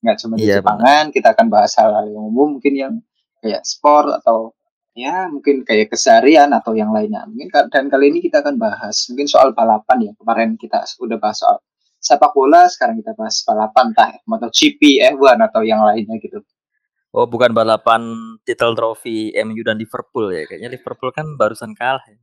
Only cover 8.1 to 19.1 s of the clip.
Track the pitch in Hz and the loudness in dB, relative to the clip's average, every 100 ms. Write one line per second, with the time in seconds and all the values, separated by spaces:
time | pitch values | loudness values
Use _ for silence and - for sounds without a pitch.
8.1 | 165 185 147 143 135 110 101 104 104 - | 2 -2 -2 -2 -2 -4 -6 -8 -8 -8
9.1 | 123 143 143 135 110 113 107 - 120 107 | -6 -2 2 2 2 0 0 0 -2 -2
10.1 | - 113 113 113 113 214 - - - 123 | -8 -6 -2 -2 -4 -6 -8 -8 -12 -8
11.1 | - 107 107 - 104 _ _ _ _ - | -4 -6 -2 -2 -2 _ _ _ _ -2
12.1 | 147 147 143 135 165 180 - 120 113 107 | 2 2 2 4 6 6 2 -4 -4 -10
13.1 | 107 110 - - 110 110 - 120 110 - | -10 -8 -6 -4 -2 0 0 2 2 0
14.1 | - - 113 117 - 151 143 147 135 160 | -2 -10 -8 -4 0 0 4 4 6 2
15.1 | 143 139 117 110 117 110 110 107 107 104 | 4 4 4 2 0 0 2 2 0 -4
16.1 | 113 - - _ _ _ _ _ _ _ | -10 -12 -16 _ _ _ _ _ _ _
17.1 | - 120 117 123 113 113 110 - 113 117 | -4 -2 0 0 2 2 0 2 0 0
18.1 | 113 113 113 - 117 120 117 113 110 120 | -12 -14 -16 -8 -2 -2 -2 -4 -6 -8